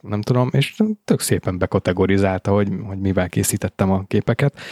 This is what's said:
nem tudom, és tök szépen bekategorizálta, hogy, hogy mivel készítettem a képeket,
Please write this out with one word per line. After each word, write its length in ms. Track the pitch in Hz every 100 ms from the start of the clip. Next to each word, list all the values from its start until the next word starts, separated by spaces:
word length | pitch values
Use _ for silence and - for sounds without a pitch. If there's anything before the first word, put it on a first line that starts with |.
nem 200 | 104 104
tudom, 280 | 107 123 127
és 240 | 135 143 - 214 214
tök 160 | - 143
szépen 360 | - 95 - 90
bekategorizálta, 960 | 92 98 - 90 95 98 98 92 -
hogy, 160 | 101 98 92 104
hogy 120 | 98
mivel 300 | 98 92 90
készítettem 640 | 104 98 104 107 - 95
a 120 | 95 98
képeket, 520 | 104 - 113 139 - -